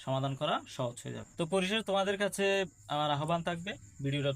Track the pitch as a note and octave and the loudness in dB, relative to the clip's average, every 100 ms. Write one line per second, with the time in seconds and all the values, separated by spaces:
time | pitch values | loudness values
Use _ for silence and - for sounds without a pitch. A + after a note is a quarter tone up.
0 | C3 C3 C3+ C#3 D3+ A#3+ - - A#2+ B2 | -4 -2 -2 -2 -2 -2 -4 -4 -4 -4
1 | B2+ A2+ - - E3 F#3+ F#3 A3 G3 G3 | -8 -8 -8 -6 0 2 2 0 2 2
2 | G3 G3+ G3+ G3+ G3 G3 F#3 - - D3 | 2 2 0 2 2 4 0 -6 -4 0
3 | D3+ C#3+ D#3 E3+ E3+ E3+ F#3+ - - - | 2 2 2 0 0 -4 -6 -10 -12 -4
4 | C#3 C#3+ C#3 | -2 0 0